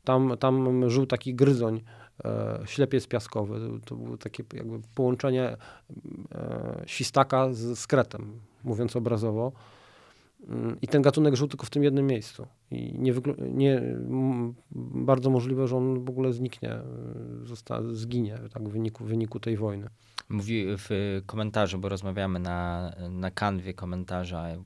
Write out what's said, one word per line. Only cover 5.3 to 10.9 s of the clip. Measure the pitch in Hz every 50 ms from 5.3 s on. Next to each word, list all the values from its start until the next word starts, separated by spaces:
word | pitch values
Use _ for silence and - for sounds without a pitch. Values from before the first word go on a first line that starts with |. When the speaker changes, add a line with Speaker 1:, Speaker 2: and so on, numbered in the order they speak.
| 127 127 127 120 113 - - - - - _ - - - - - - - - - -
Speaker 1:
e, | - - - - - - - - - -
świstaka | - - - 127 - - 139 139 139 135 131 131 131 127
z, | 110 113 117 120 -
z | -
kretem, | - 151 131 117 - - - 110 107 107 117 107 - _ _ 110
mówiąc | 123 110 104 120 113 -
obrazowo. | 123 113 113 113 104 113 113 107 110 120 131 135 - - - - - - - - - - - - _ _ _ _ _ - -
Mm, | 120 120 117 113 120 - -
i |
ten | -